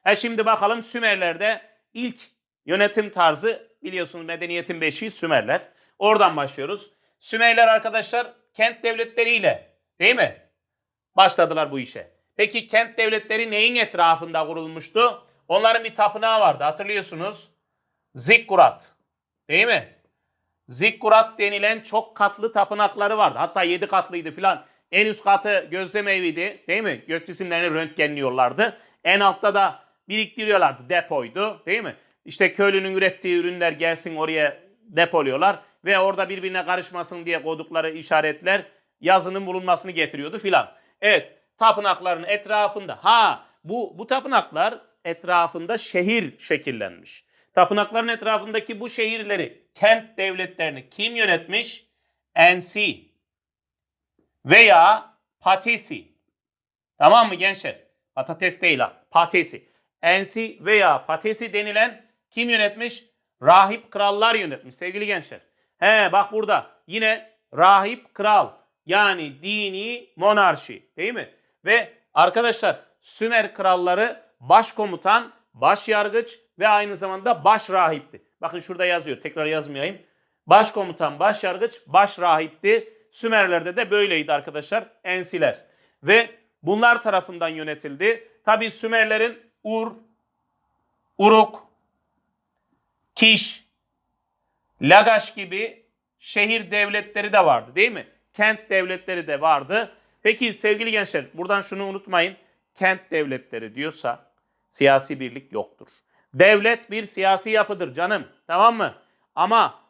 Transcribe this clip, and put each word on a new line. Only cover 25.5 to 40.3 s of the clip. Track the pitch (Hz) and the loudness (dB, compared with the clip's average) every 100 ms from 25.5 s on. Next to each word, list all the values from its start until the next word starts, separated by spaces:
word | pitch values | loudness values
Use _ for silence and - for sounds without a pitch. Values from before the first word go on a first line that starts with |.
| 196 151 | -2 -4
gözlem | 180 180 208 202 | -8 -6 -6 -2
eviydi, | 190 175 156 190 - - | -2 -2 -4 -8 -10 -6
değil | 196 | -4
mi? | 208 123 - | -4 -8 -8
Gök | 165 170 | -8 -8
cisimlerini | 175 185 170 175 | -12 -6 -4 -2
röntgenliyorlardı. | 156 156 156 151 147 131 127 123 123 226 - _ _ | -4 -6 -4 -4 -2 -4 0 0 0 -2 -4 _ _
En | 165 202 | 0 2
altta | 196 - 214 202 | 2 2 -2 2
da | 185 - _ _ - | 0 -2 _ _ -8
biriktiriyorlardı, | 214 214 - 214 196 156 123 127 | -6 -6 -6 0 2 2 0 -4
depoydu, | 175 165 147 117 170 214 175 165 | -4 -2 -6 -6 -6 -6 -6 -6
değil | 220 | -6
mi? | 175 - _ _ 160 | -6 -14 _ _ -18
İşte | - 185 | -2 -2
köylünün | 190 202 196 190 | 2 0 2 -2
ürettiği | 190 190 190 185 175 | -2 -2 -2 -4 -2
ürünler | 175 180 170 | -2 -2 -4
gelsin | 151 165 160 175 156 | -2 -4 -4 -8 -6
oraya | 160 156 147 - _ _ | -4 0 -2 -4 _ _
depoluyorlar. | 226 165 170 165 135 135 190 190 _ _ 175 | _ 0 2 2 0 0 0 0 _ _ -2
Ve | 196 | 2
orada | 190 185 185 | 2 0 -6
birbirine | 190 185 185 170 | -6 -6 -6 -4
karışmasın | 180 180 180 165 175 170 | -4 -6 -10 -10 -12 -6
diye | 160 | -6
koydukları | 156 160 160 165 160 | -4 -8 -6 -4 -4
işaretler | 160 156 156 151 151 180 196 - _ _ _ | -8 0 0 0 -4 -2 -2 -4 _ _ _
yazının | 170 185 175 190 190 | 2 2 2 -8 -6
bulunmasını | 185 185 170 190 | -6 -2 -2 -2
getiriyordu | 165 147 143 147 | -6 -4 -6 -10